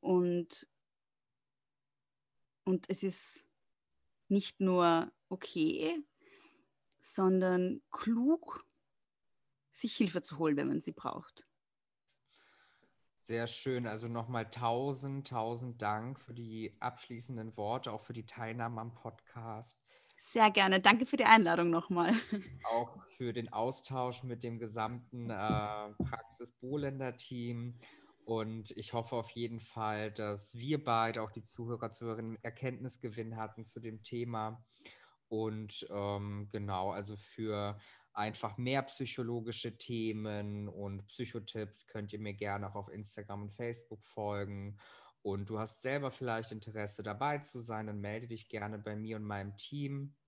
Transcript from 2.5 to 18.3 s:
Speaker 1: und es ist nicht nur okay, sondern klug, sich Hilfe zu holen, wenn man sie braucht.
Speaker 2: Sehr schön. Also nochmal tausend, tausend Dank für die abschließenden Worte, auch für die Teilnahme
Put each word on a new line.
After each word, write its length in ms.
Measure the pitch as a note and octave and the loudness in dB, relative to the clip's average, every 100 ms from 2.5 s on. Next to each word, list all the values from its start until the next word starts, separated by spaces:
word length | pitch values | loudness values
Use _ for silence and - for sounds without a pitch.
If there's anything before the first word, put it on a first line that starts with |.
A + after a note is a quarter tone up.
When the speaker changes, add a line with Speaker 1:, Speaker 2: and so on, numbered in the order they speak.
| _ | _
Speaker 1:
und 260 | - F#3 - | 2 2 2
es 120 | F#3+ | -2
ist 440 | F#3+ F3+ - - - _ _ _ _ _ _ _ _ | -2 -4 -14 -20 -20 _ _ _ _ _ _ _ _
nicht 320 | G3+ - - | 4 4 0
nur 500 | F#3+ F3+ F3 E3 E3+ _ _ | 4 8 8 6 2 _ _
okay, 760 | F#3 - - D#3 - - E4+ D4 _ _ - - _ _ _ _ _ | -8 -6 2 2 4 0 0 -6 _ _ -20 -20 _ _ _ _ _
sondern 800 | - - F#3+ F#3 F#3 F3+ F#3 - _ | -10 4 6 8 6 4 4 0 _
klug, 720 | - - A#3 B3+ E4 - - - _ _ _ _ _ _ _ _ _ _ | -4 2 4 4 4 2 -12 -12 _ _ _ _ _ _ _ _ _ _
sich 260 | - A#3 - | -6 -6 2
Hilfe 240 | G3+ F3 | 4 4
zu 180 | - D3 | -4 0
holen, 180 | E3 C#3+ | 4 4
wenn 120 | C#3 | 2
man 120 | C#3+ | 0
sie 120 | - | -2
braucht. 540 | - - - - - - _ _ _ _ _ _ _ _ _ - _ _ _ _ _ _ _ | -6 -6 -8 -10 -20 -20 _ _ _ _ _ _ _ _ _ -20 _ _ _ _ _ _ _
Speaker 2:
Sehr 220 | - A#2 A#2 | -4 -2 0
schön. 400 | - C3+ B2+ A#2+ | -2 0 0 0
Also 220 | G#2+ A#2 | -4 -4
nochmal 420 | A#2 A2+ B2 G#2+ | -4 -2 -2 -2
tausend, 800 | A#2+ A#2+ A#2+ C#3 C3+ C#3 C#3 C#3 | 0 2 2 0 -2 -4 -6 -4
tausend 520 | B2+ A2 A#2+ B2+ A#2+ | -2 -2 -2 -6 -4
Dank 380 | G#2+ G#2+ A#2 C3+ | 0 0 -2 -10
für 160 | - | -12
die 420 | A#2+ A#2 A2 G#2+ - | -12 -10 -6 -8 -4
abschließenden 760 | A#2 A#2+ - A#2 A#2+ B2 A2+ A2 | -6 -6 -12 -12 -8 -8 -8 -6
Worte, 360 | G#2 B2+ B2+ | -2 -2 -4
auch 80 | G#2+ | -8
für 120 | - | -8
die 140 | A#2 | -10
Teilnahme 540 | A2 | -10